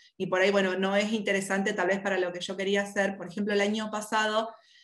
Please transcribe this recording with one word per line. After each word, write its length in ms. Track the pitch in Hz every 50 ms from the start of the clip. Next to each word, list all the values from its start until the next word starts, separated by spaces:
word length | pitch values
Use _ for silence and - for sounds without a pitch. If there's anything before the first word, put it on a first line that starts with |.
| - - _
y 120 | - 190 170
por 140 | 185 185
ahí, 100 | 190 202
bueno, 260 | 202 196 190 185 185 185
no 180 | 190 190 196
es 160 | 202 208 214
interesante 640 | 226 220 196 202 196 190 190 - 196 202 196 214 202
tal 140 | 190 180 185
vez 120 | 196 196
para 180 | 196 202 190 185
lo 120 | 180 175
que 100 | 180 180
yo 140 | - - 190
quería 280 | 185 196 196 202 202 202
hacer. 340 | 196 - 208 196 196 196 -
Por 100 | - 175
ejemplo, 240 | - 208 202 214 208
el 80 | 202
año 280 | 202 208 214 220 220 214
pasado, 640 | 214 208 208 - 226 220 214 214 214 220 220 226 - - _ _ _ -